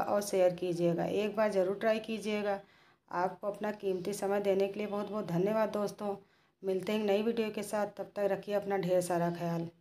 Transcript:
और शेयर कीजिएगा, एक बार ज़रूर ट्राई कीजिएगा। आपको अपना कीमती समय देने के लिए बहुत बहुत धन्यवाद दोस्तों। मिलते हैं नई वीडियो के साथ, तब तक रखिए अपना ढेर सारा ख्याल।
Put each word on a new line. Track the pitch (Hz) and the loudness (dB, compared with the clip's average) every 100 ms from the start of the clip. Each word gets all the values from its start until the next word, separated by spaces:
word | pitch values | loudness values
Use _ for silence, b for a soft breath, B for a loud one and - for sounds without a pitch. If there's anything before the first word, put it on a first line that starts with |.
और | - 208 | 2 0
शेयर | 202 190 180 170 | 2 4 4 4
कीजिएगा, | 180 170 175 170 | -2 2 2 2
एक | 175 196 208 208 | 0 0 0 0
बार | 214 | 2
ज़रूर | 190 180 202 | 2 2 2
ट्राई | 226 220 | 0 0
कीजिएगा। | 220 220 208 208 208 196 B B B B - | -2 -6 -2 -2 0 -4 B B B B -8
आपको | 175 185 190 208 | -2 -2 -2 -6
अपना | 202 214 | -4 -6
कीमती | 208 196 185 180 | -4 -2 -2 -2
समय | 202 196 202 | -4 0 2
देने | 202 190 196 | 4 4 2
के | 208 | -2
लिए | 208 | -4
बहुत | 202 208 | -4 -4
बहुत | 214 175 | -6 -2
धन्यवाद | 170 196 220 208 | 0 2 2 0
दोस्तों। | 208 202 - 208 202 b b b b | 0 -4 -4 -6 -6 b b b b
मिलते | 190 190 180 | -2 -2 0
हैं | 214 | 0
नई | 208 202 | 2 2
वीडियो | 220 233 214 | 2 0 -2
के | 214 | -4
साथ, | 208 214 202 | -4 -2 -2
तब | - 190 202 | -6 -10 -2
तक | 202 | 0
रखिए | 190 202 | 0 0
अपना | 202 196 196 | -2 0 0
ढेर | 175 180 | 2 2
सारा | 175 170 170 | 2 2 0
ख्याल। | 175 170 170 170 - | 0 -2 -2 -4 -10